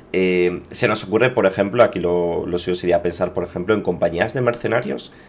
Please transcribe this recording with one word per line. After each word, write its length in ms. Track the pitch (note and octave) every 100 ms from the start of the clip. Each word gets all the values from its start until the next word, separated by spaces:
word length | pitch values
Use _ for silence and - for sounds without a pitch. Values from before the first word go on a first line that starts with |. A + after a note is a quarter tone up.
| -
Eh, 500 | F#2 F#2 F2+ F2 F2+ -
se 180 | - A2+
nos 160 | A2 F#2
ocurre, 240 | - B2+
por 160 | B2+ F#2+
ejemplo, 380 | G#2 G2 A#2+
aquí 160 | A2+ F#2
lo, 460 | E2+ F2 E2+ E2+ -
lo 120 | F2
suyo 180 | F#2 F2+
sería 260 | F2 E2+
pensar, 320 | F2 E2+ F2
por 120 | F#2 F2
ejemplo, 300 | F2+ F2+ G#2
en 60 |
compañías 520 | F#2+ E2 E2+ E2+ A2+
de 80 | C3
mercenarios 720 | A#2+ - A2 A#2 G#3 - - -